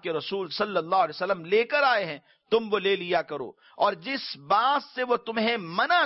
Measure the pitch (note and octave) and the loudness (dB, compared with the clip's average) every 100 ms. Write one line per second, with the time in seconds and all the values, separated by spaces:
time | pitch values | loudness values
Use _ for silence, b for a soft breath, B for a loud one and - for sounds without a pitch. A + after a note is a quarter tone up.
0 | F3 D#3+ - G3 F3 - G#3 F#3 D#3+ F#3+ | -2 -4 -4 -4 -4 -4 -2 -2 2 2
1 | E3 C#3+ F#3 F#3 D#3+ G#3 A#3 D4 C#4 A3+ | 2 0 -4 -4 0 2 2 2 2 2
2 | E3+ C#3+ - b - A3+ A3 G3+ F#3+ F#3+ | 0 -6 -14 b 0 0 0 0 0 0
3 | F3 F3 D#3 D3 A2+ - b b G3+ F3+ | 0 -2 -2 -6 -10 -14 b b -2 -2
4 | F#3+ C4+ - C#3+ C#3+ G3+ B3+ C#4+ - - | -6 -8 -8 -10 0 2 4 2 -2 -4
5 | B3+ A#3+ - A3+ A3 A#3 E3 F3+ C4+ F4 | -2 -2 -2 -2 0 -2 -4 -2 2 2